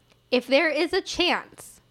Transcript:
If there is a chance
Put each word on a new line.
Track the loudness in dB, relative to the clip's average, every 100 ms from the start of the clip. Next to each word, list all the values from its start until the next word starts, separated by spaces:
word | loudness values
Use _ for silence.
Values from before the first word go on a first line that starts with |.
| _ _ -2
If | -2 2
there | 2 2
is | 0 0
a | -2
chance | -2 -2 0 0 -4 -18 -20 -20 _